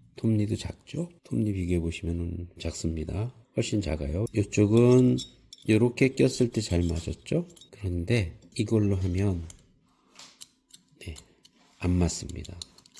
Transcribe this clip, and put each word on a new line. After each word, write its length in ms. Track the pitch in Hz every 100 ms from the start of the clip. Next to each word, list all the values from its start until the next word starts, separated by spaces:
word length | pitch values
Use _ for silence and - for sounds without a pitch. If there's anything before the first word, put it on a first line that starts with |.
| - -
톱니도 400 | 113 107 104 110
작죠? 540 | 87 - - 147 175 _ -
톱니 260 | 120 110
비교해 280 | 98 87 87
보시면은 680 | 82 82 85 85 85 85 85 -
작습니다. 760 | 82 - 85 80 78 87 117 - _ -
훨씬 240 | 117 107
작아요. 440 | 101 76 69 80 113
이쪽은 840 | 110 101 - 104 113 120 127 127 123 - _ - - -
이렇게 480 | 110 120 120 131 -
꼈을 340 | 135 127 120
때 100 | 113
잘 200 | 104 87
맞았죠? 640 | 87 82 - 76 - 165 175 - -
그런데 640 | - 95 87 87 117 85 - - -
이걸로 380 | 107 110 104 95
하면, 480 | 95 90 101 87 82 - _ _ _ _ _ - - - - _ _ - _ -
네, 160 | 85 78 - _ _ _ _ -
안 120 | 90
맞습니다. 680 | 90 85 - - 76 - 90 - _ _